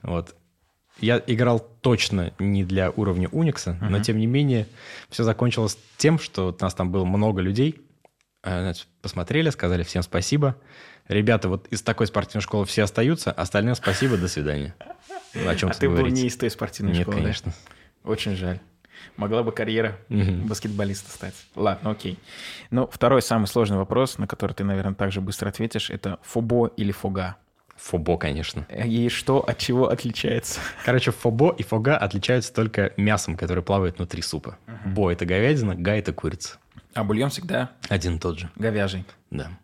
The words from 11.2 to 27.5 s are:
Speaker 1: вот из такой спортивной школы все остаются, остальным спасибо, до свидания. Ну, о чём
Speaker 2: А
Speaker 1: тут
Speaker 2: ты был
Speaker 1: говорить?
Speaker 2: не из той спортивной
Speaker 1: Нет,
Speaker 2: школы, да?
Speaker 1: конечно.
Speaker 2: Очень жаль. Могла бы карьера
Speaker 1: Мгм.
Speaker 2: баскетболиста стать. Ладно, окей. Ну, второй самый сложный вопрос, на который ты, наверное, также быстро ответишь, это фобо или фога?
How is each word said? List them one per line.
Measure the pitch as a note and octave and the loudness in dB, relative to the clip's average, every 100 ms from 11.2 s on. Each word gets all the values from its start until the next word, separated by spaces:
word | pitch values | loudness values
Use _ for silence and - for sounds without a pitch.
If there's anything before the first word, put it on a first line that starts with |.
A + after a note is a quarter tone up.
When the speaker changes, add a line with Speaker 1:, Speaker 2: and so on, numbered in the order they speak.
| G#2+ A2 F#2+ | 4 4 2
Speaker 1:
вот | G2 - | -2 -4
из | A2 | -4
такой | - G#2+ A2 | -2 0 0
спортивной | G#2 G2+ G#2+ | 0 -2 -4
школы | G2 G#2 G2 | -2 -2 0
все | - | 2
остаются, | G#2 - A#2+ E3 - | 2 2 2 2 -2
остальным | - E2+ G#2 A2 | -2 0 0 0
спасибо, | B2 - F#2+ C3+ A2 | 0 0 0 2 2
до | F2 | 0
свидания. | - D2 D2 C#2+ - - F4+ - F#4 - | -2 -2 -2 -4 -10 -18 -20 -16 -16 -12
Ну, | - F#2 | -6 -2
о | |
чём | E2 F#2+ | 0 0
Speaker 2:
А | |
Speaker 1:
тут | - | 2
Speaker 2:
ты | - | 2
был | F2 | 4
Speaker 1:
говорить? | B2+ | 2
Speaker 2:
не | B2+ B2+ | 2 0
из | - | 0
той | A#2 | -4
спортивной | - G2 - G2 | -4 -8 -4 0
Speaker 1:
Нет, | E2+ | 0
Speaker 2:
школы, | F2 G2+ | 0 0
да? | |
Speaker 1:
конечно. | D#2 D#2+ - - - - - _ | -2 -2 -6 -10 -16 -20 -20 _
Speaker 2:
Очень | - G#2+ A2 F#2+ | -6 -4 -2 -2
жаль. | F2+ F#2 - _ _ - - - | -2 -4 -8 _ _ -20 -20 -6
Могла | G#2 A2+ | -2 0
бы | A2+ | 0
карьера | G#2+ A2 A2 A2 G2 - | -2 -2 0 0 -4 -4
Speaker 1:
Мгм. | G#2+ G2 F2+ A2 | 0 2 0 -2
Speaker 2:
баскетболиста | G#2+ A2 G2+ G2+ G2 - | -4 -6 -4 -4 -4 -10
стать. | - F#2+ - - | -12 -12 -14 -16
Ладно, | - G#2 F2+ G#2+ | -2 -2 0 -4
окей. | G#2 F#2+ F2+ - - - - - | -4 -6 -10 -14 -18 -16 -16 -4
Ну, | B2 B2+ | -2 -2
второй | - A#2+ C3 | 2 4 4
самый | - A2+ G2+ | 4 2 2
сложный | B2 G#2+ G2 | 2 2 2
вопрос, | F#2+ A2+ C3 - | 2 2 0 0
на | G2+ | -6
который | - G2 | -2 -4
ты, | - | -2
наверное, | G2 F#2+ G2 | -2 0 -2
также | G2 G2 F#2+ | -2 -2 -2
быстро | F#2+ F#2+ G2+ | -6 -4 -6
ответишь, | - A2+ A2 - | -2 -4 -4 -6
это | G2+ G2 F2+ | -6 -6 -8
фобо | - A#2+ A#2 A#2+ A#2 - | -4 -2 2 2 2 2
или | G2+ | -2
фога? | G2 - G2 F2+ - _ | 0 -4 -2 -4 -8 _